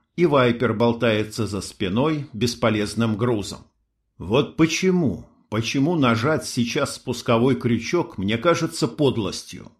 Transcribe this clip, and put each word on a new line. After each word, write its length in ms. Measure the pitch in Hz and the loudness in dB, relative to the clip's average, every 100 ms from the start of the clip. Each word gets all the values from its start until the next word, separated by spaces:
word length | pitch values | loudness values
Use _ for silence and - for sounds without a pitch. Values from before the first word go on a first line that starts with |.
| _ - | _ 0
и 80 | 170 | 2
вайпер 480 | 143 123 117 117 | 4 4 2 0
болтается 720 | 104 120 117 120 107 107 107 104 | 2 2 2 2 0 -2 -4 -4
за 140 | 98 | -4
спиной 680 | - - 95 107 151 151 135 | -8 -6 -2 0 0 -2 -6
бесполезным 840 | 107 120 - 117 107 104 107 117 104 | -2 -2 0 0 0 -2 0 0 0
грузом. 440 | 123 110 95 - - _ _ _ _ - | 0 -2 -4 -12 -18 _ _ _ _ -12
Вот 380 | 87 123 - - | -2 0 0 2
почему, 760 | 160 - 185 180 139 92 - _ - | 2 2 2 2 2 -2 -10 _ -8
почему 460 | 104 117 143 143 | -4 -2 0 2
нажать 500 | 175 123 117 135 151 | 2 2 2 0 -2
сейчас 520 | - - - 160 139 - | -2 -2 -2 -2 -4 -6
спусковой 580 | - 120 - 117 127 | -8 -6 2 4 4
крючок 640 | 131 120 113 - 175 170 - | 2 0 -2 0 -2 -2 -4
мне 180 | 95 117 | -2 0
кажется 520 | 170 170 160 - 143 | 2 0 -2 -2 -4
подлостью? 840 | - 139 104 95 - - - - _ | 0 0 0 -4 -6 -12 -18 -18 _